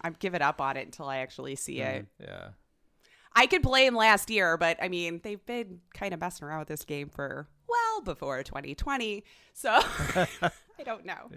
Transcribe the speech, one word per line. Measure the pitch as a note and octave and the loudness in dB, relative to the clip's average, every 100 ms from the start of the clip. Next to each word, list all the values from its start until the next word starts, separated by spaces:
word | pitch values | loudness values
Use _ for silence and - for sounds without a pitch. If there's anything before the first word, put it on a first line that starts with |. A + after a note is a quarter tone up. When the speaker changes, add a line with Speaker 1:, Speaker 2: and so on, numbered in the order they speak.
Speaker 1:
I'm | E3 D#3+ | -8 -4
giving | F#3+ F3 | -4 2
up | C#3+ D#3 | 2 2
on | C3+ C3+ | -2 -2
it | A#2 | -8
until | - C#3 | -10 -6
I | C3+ | -6
actually | C3 - C3 C3+ | -6 -8 -10 -8
see | - C3 | -6 -4
it. | C3 C3 G2+ - | -4 -6 -10 -18
Speaker 2:
Mm-hmm. | |
Speaker 3:
Yeah. | - G1+ C2 - _ _ _ _ _ _ - A#3 | -16 -14 -16 -20 _ _ _ _ _ _ 2 6
Speaker 1:
I | C4 | 6
could | F#4 | 6
blame | C4 C4 C4 A#3 | 4 6 6 6
last | A3 G3+ - | 6 6 4
year, | G#3+ F3 E3 | 2 2 4
but, | E3+ E3 | 2 2
I | F#3 | -2
mean, | F3+ E3+ E3+ | -2 -4 -6
they've | G#3+ G#3 - | -8 -10 -8
been | A#3+ G3+ F3 _ | -8 -8 -12 _
kinda | - G3+ E3+ | -8 -6 -4
messing | F3 - D3 | -6 -8 -8
around | D#3 | -8
with | D3+ | -6
this | D3+ | -10
game | - D3 C#3+ | -8 -8 -8
for | - C#3 C3 D3 _ - | -8 -8 -8 -12 _ -2
well | A#4+ A4+ A4 | 0 0 -2
before | G#3+ D3+ C#3 C3 | -6 -6 -6 -6
twenty | C3+ C#3 C#3+ | -6 -8 -8
twenty, | D3 D4 C4+ A3 G3+ - - _ | -6 -2 -2 -2 -6 -10 -20 _
so | - B3+ | -6 4
<laughs> | |
I | - - - D3 F#3 F3 - E3+ - _ - | 4 4 0 0 2 0 0 -2 -2 _ -14
don't | C4+ G#3+ F#3+ | -10 -8 -8
know. | - - | -12 -12